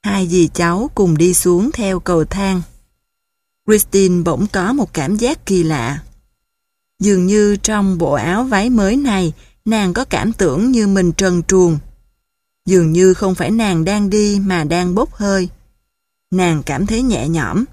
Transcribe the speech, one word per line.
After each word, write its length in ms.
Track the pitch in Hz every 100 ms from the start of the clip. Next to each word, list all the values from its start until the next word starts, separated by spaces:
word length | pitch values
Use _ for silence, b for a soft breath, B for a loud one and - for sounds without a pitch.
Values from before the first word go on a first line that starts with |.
Hai 240 | 208 202 180
dì 200 | 180 160
cháu 420 | - 170 175 269
cùng 220 | - 190 156
đi 180 | 175
xuống 360 | 175 175 175 233
theo 280 | 320 202 185
cầu 240 | 165 170
thang. 380 | 156 190 196 185 165 - _ _ _ _ _ _ _ _ -
Christine 560 | 214 - 196 190 175
bỗng 240 | 170 135 208
có 260 | 202 180
một 220 | 277 202
cảm 220 | - 165 208
giác 300 | 240 320 -
kỳ 160 | 190
lạ. 400 | 160 151 - 143 - - _ _ _ _ _ _ _ _
Dường 280 | 196 190 180
như 300 | 214 208 202
trong 420 | - 214 196 180
bộ 140 | 156
áo 320 | 139 113 190
váy 260 | 262 202 220
mới 260 | 240 196 254
này, 360 | 277 196 175 b b b
nàng 300 | - 220 190
có 100 | 175
cảm 280 | 262 185 202
tưởng 400 | 226 180 135 240
như 140 | 247 202
mình 260 | 190 175
trần 300 | 165 190 180
truồng. 360 | 165 190 180 151 - _ _ _ _ _ _ _ -
Dường 260 | 185 165
như 220 | 165 185
không 200 | 180 196
phải 160 | 185 180
nàng 340 | 220 214 170
đang 260 | 165 208 202
đi 300 | 208 208 202
mà 240 | 196 180
đang 300 | 151 170 180
bốc 200 | 185 247
hơi. 340 | - 202 196 180 - _ _ _ _ _ _ _
Nàng 320 | 185 175 156
cảm 240 | - 143 202
thấy 160 | 226
nhẹ 260 | 254 175 139
nhõm 360 | 170 107 165 269